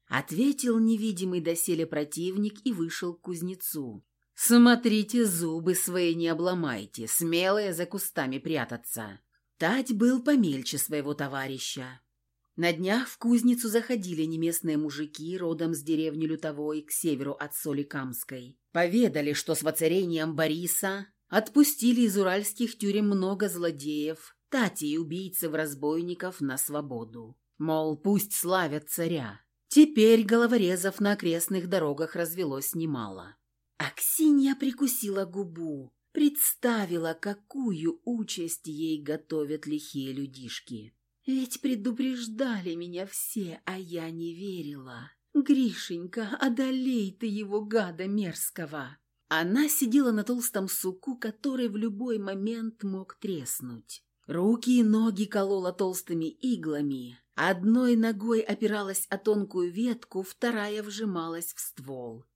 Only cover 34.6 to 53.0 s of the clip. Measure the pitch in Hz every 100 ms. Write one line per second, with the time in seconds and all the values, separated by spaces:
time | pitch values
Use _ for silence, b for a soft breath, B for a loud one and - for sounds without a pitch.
34.6 | 269 247 277 - 208 196 180 185 185 165
35.6 | 160 143 131 _ _ - 294 - - -
36.6 | 240 226 185 170 160 165 202 202 - 277
37.6 | 240 160 165 - - 240 208 190 165 -
38.6 | 160 151 160 156 147 151 - 156 143 151
39.6 | 151 151 - 143 135 135 135 131 120 -
40.6 | - 113 107 _ _ _ - 262 247 -
41.6 | 269 240 226 233 254 247 226 220 269 208
42.6 | 180 165 175 175 190 - - 220 180 160
43.6 | - 190 175 170 165 165 170 165 202 180
44.6 | 147 143 131 120 135 _ _ 285 277 269
45.6 | 240 175 - 170 175 233 208 247 269 233
46.6 | 262 262 254 247 196 185 226 208 202 208
47.6 | 214 220 185 165 190 208 185 - - -
48.6 | 156 151 131 143 _ _ - 160 170 240
49.6 | 294 - 240 277 254 214 208 247 240 202
50.6 | 190 - 185 185 - 240 226 214 285 262
51.6 | 240 208 226 202 247 220 196 196 208 233
52.6 | 226 226 202 190